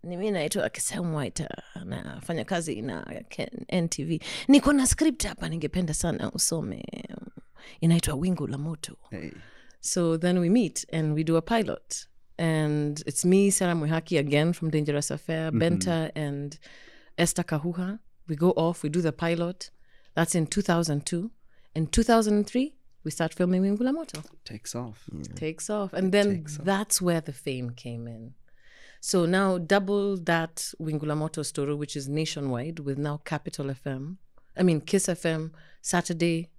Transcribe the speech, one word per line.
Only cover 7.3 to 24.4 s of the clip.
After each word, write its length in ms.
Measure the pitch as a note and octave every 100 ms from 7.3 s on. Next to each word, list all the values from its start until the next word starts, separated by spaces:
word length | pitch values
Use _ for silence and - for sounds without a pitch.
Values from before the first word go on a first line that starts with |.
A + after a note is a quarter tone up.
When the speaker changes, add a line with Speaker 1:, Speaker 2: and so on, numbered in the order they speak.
| - - - - -
Speaker 1:
Inaitwa 320 | E3 E3 -
Wingu 320 | C#3 F3+ E3+ D3
la 80 | C#3
Moto." 380 | D3+ D#3 - - -
Speaker 2:
Hey. 220 | F#2+ D#2 - - - - -
Speaker 1:
So 360 | - - E3+ E3
then 220 | F3 F3+
we 80 | E3+
meet 360 | A3+ G3+ - -
and 220 | D#3+ D#3
we 100 | D3+
do 120 | D#3 E3
a 60 |
pilot. 640 | E3 A#3 G#3 - - - - - - -
And 640 | E3 D#3 D3+ D3+ D3 D3 D#3
it's 180 | -
me, 260 | F3+ F#3+ G3+
Sarah 240 | F#3+ F3+
Muhaki 440 | E3+ D3+ D#3+ E3 E3
again 340 | C#3+ C#3+ D#3+
from 180 | F3 D#3+
Dangerous 400 | D#3 D3+ D3 D3
Affair, 400 | D3+ - D#3+ D#3+
Speaker 2:
Mm-hmm. 120 | -
Speaker 1:
Benta 480 | E3+ F3 F3+ E3 D#3+
and 440 | - D3 C#3+ C#3+ - - - - - - -
Esther 240 | E3+ -
Kahuha. 560 | F3 D#3 E3 E3+ F3+ G#3+ - - -
We 80 | D3
go 140 | F3
off, 300 | - E3 F3
we 60 | D3+
do 120 | D#3+
the 100 | E3
pilot. 580 | - E3+ E3+ E3+ - - - - - -
That's 200 | - E3
in 120 | F3 D#3
two 160 | -
thousand 440 | G3+ E3+ E3 D3 -
two. 240 | E3+ A3 - - - -
In 120 | D#3+ D#3
two 160 | -
thousand 440 | A#3 A3+ G#3+ G#3 G#3
three, 280 | B3 C#4+ - - -
we 60 | D#3+
start 240 | - D#3+
filming 280 | - F3+ F#3
Wingu 180 | G3 G#3
la 100 | B3
Moto. 300 | D4+ D#4+ D#3 D#3 -